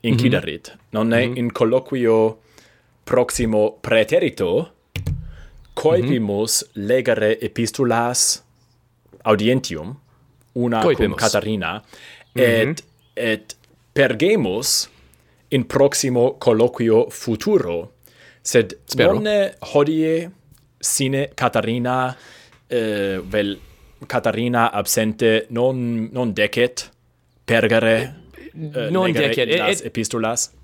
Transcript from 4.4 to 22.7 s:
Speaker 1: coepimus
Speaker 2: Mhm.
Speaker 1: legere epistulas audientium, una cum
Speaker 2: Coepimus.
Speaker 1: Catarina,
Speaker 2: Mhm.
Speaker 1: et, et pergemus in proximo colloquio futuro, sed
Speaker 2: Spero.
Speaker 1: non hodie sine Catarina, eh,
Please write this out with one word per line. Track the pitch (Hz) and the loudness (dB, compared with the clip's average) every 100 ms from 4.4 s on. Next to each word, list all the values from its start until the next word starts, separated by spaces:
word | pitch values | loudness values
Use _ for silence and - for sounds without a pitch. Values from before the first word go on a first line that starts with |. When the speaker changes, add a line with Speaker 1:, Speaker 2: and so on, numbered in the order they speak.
| 90 104 170 _ _ - - - - - - - - | 0 0 -2 _ _ -8 -6 -6 -8 -16 -20 -20 -14
Speaker 1:
coepimus | - 156 170 131 131 104 101 113 - - | -4 0 2 0 -2 0 -2 -2 -4 -6
Speaker 2:
Mhm. | 107 | -8
Speaker 1:
legere | 101 127 123 107 107 113 | 0 0 2 2 2 0
epistulas | 113 - 113 - 123 113 120 123 - - _ _ _ _ _ _ _ - | -4 -4 -4 0 0 2 0 0 -2 -2 _ _ _ _ _ _ _ -6
audientium, | 113 104 110 131 131 78 85 143 _ _ _ _ _ | 2 2 2 0 -2 -10 -12 -16 _ _ _ _ _
una | 123 120 117 | -4 -2 2
cum | 110 | 2
Speaker 2:
Coepimus. | 143 104 73 | 2 0 0
Speaker 1:
Catarina, | 113 107 107 107 82 101 _ - - - _ | 0 0 -2 -4 -4 -8 _ -20 -20 -20 _
Speaker 2:
Mhm. | - | 0
Speaker 1:
et, | 123 113 120 160 _ _ _ | 2 4 0 -2 _ _ _
et | - 117 107 - - _ _ _ | -4 -2 -2 -6 -20 _ _ _
pergemus | - 131 113 170 214 104 101 139 - - _ _ _ _ _ _ | 0 0 2 2 2 0 -4 -2 -4 -4 _ _ _ _ _ _
in | 135 | -2
proximo | 120 135 139 - 131 123 123 - | 0 2 2 2 0 2 2 2
colloquio | 127 110 120 - 113 110 - | 2 4 2 2 2 4 2
futuro, | - - 107 - 202 87 85 87 _ _ _ - _ | -4 -6 -4 2 0 0 -6 -8 _ _ _ -20 _
sed | - 123 104 - | 0 2 2 -6
Speaker 2:
Spero. | - - 180 | -6 2 2
Speaker 1:
non | 208 214 208 196 - - | 2 0 0 0 -4 -2
hodie | 143 147 160 160 165 170 - _ _ _ _ | 0 2 2 0 0 -4 -16 _ _ _ _
sine | - - 170 135 143 | -6 -2 -2 -2 -4
Catarina, | - 123 117 113 120 123 127 127 127 - - - _ | -2 0 0 -2 -2 -2 -2 -4 -8 -20 -20 -20 _
eh, | _ | _